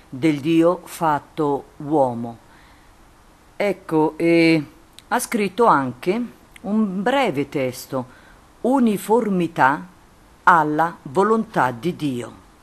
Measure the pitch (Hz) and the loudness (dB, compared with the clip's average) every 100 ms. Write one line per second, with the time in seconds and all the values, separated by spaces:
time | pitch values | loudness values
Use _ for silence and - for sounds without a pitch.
0 | - 131 160 147 147 165 170 175 - - | -18 -4 -2 -2 0 2 2 0 -6 -6
1 | 165 143 - - 147 143 - - 147 156 | -2 -2 -4 -4 -2 -2 -6 -14 -2 0
2 | 127 117 117 117 - - - - _ _ | 0 -2 -10 -14 -20 -20 -20 -20 _ _
3 | _ _ _ _ _ - 202 185 - 160 | _ _ _ _ _ -6 -6 -6 -4 0
4 | 156 - 165 165 165 160 143 - - - | 0 0 2 4 4 2 -2 -14 -20 -20
5 | - 240 - 233 202 185 226 151 131 120 | -6 -4 -2 -4 -2 2 4 4 0 -4
6 | 180 220 226 - _ - 190 214 208 185 | -4 -4 -6 -12 _ -14 -4 -2 -2 -2
7 | 208 277 233 139 139 147 127 123 - 135 | -2 0 0 -2 -4 -4 -4 -6 -8 -8
8 | 123 - - - _ _ 233 269 233 190 | -8 -14 -20 -20 _ _ 0 2 2 0
9 | - 233 220 180 165 160 139 147 180 - | 0 0 2 0 -2 2 2 2 -6 -20
10 | - _ - _ - 170 151 151 170 - | -20 _ -20 _ 4 4 4 0 -2 -4
11 | - 131 208 226 220 170 127 117 165 139 | -6 0 2 0 0 0 -2 -2 -6 -4
12 | 147 120 117 - - - | -4 -6 -8 -16 -20 -20